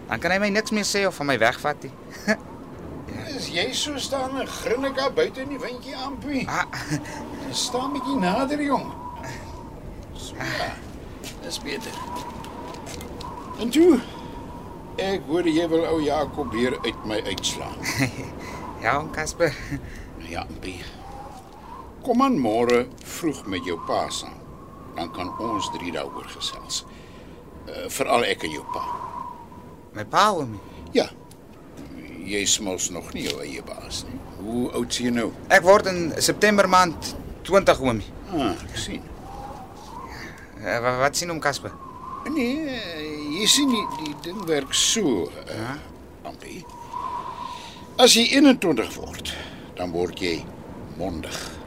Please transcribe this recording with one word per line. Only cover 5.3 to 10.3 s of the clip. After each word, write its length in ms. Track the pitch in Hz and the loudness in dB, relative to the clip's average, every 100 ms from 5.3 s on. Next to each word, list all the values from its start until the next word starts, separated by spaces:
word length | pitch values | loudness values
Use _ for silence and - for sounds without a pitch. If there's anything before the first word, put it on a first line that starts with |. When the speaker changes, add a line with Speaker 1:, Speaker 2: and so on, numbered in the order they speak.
| 262 | 0
Speaker 2:
in 60 | 269 | -6
die 80 | 269 | -4
windjie, 380 | 202 247 226 277 | -6 -8 -10 -8
Ampie? 460 | 262 254 269 269 - | -6 -6 -2 -2 0
Speaker 1:
Ah. 160 | 139 - - - 147 - - - - 139 | -2 -2 -4 -2 -2 -2 -8 -8 -8 -6
Speaker 2:
Staan 420 | 123 - 247 269 | -4 0 0 0
bietjie 240 | 285 269 | -2 0
nader, 460 | 269 180 220 269 294 | 2 4 4 2 0
jong. 220 | 285 247 - - - - - - - - - - - - - | 2 2 0 -10 -10 -10 -10 -10 -10 -12 -12 -12 -12 -12 -12
So, 240 | - - | -10 -10